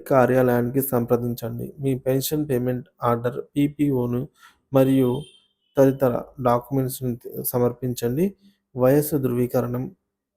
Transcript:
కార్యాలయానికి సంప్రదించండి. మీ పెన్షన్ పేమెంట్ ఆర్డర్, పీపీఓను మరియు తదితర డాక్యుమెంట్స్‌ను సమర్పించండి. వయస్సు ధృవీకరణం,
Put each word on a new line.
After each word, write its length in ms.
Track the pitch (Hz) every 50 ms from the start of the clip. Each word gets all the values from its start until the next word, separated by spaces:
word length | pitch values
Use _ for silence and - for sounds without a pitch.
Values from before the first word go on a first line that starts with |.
| -
కార్యాలయానికి 760 | - 147 131 123 120 127 131 127 123 120 120 120 120 127 135 131
సంప్రదించండి. 800 | - 127 123 120 120 123 117 120 120 117 - - 113 117 120 123 127 - 156
మీ 140 | 139 135 131 123
పెన్షన్ 440 | - 131 131 135 131 - 156 151 151 147
పేమెంట్ 380 | 135 120 123 127 127 123 123 _ _ - -
ఆర్డర్, 320 | 120 117 120 120 123 - - - -
పీపీఓను 720 | - 143 143 147 147 - 147 143 135 127 123 120 120 123 139 - _ _ - - _ _ _ -
మరియు 380 | 131 135 135 135 135 135 131 123 123 139 151 - - - _ _ _ _ _ _ - 143
తదితర 360 | 135 135 131 135 139 123 120 - - - - -
డాక్యుమెంట్స్‌ను 720 | 123 123 120 123 - - 139 135 131 127 131 - 131 127 117 120 - - - - -
సమర్పించండి. 800 | - - 123 120 120 120 - - 127 120 - 120 120 123 143 180 202 196 _ _ - _ _ _ _ -
వయస్సు 420 | 127 123 127 139 151 147 151 165 143
ధృవీకరణం, 680 | 131 127 120 123 123 120 - 127 120 120 123 123 127 185 196 _ _ _ _ _ _ _ _